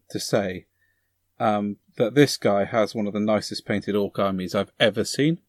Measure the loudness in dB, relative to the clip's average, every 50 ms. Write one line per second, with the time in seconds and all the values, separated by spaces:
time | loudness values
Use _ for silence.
0 | _ -10 -10 -8 -6 -2 -2 0 0 -2 -6 -8 -12 _ _ _ _ _ _ _
1 | _ _ _ _ _ _ _ -4 -2 0 0 0 -2 -4 -6 -8 _ _ _ -2
2 | -2 2 6 6 4 4 4 0 0 2 2 2 2 0 2 0 0 0 0 -4
3 | -4 -4 -2 -2 0 2 0 0 0 -4 -10 -10 -6 -4 -4 -4 -2 -2 -2 -2
4 | -2 -2 -2 -2 -2 0 0 -2 -4 -2 -2 -2 -4 -2 _ 2 2 2 2 2
5 | -4 -4 0 0 0 0 0 -2 _